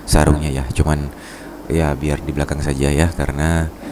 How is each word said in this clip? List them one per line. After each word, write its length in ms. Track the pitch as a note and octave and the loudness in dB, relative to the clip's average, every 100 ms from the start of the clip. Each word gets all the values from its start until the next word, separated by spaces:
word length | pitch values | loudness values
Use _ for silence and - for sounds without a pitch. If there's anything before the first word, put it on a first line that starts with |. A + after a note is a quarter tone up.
| - | 2
sarungnya, 480 | D2+ D2 D2 D2+ | 4 6 4 2
ya. 100 | C2+ C2+ | -2 -2
Cuman, 400 | - D2+ D2 C#2+ - - - - - - | 0 0 0 -2 -10 -16 -16 -16 -14 -4
ya, 320 | D#2+ D2+ C#2 | 0 0 0
biar 240 | D2 C#2+ | -2 -2
di 80 | C#2+ | -4
belakang 320 | C#2 C#2+ C#2+ | -4 -2 -2
saja, 320 | D2 C2+ C#2+ | -2 0 2
ya, 160 | C#2+ E2+ | 4 2
karena 560 | - C#2 C#2 D#2 E2 D#2+ - - | 2 -2 0 2 2 0 -4 -14